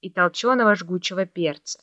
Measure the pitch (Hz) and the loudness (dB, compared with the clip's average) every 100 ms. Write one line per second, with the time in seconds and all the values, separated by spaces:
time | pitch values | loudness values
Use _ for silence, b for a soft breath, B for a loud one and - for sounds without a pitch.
0 | 202 180 180 - 233 254 226 202 175 180 | -10 0 0 2 0 2 4 2 0 -6
1 | - 185 185 - 165 147 - - | -4 -4 -6 -2 -4 -4 -12 -14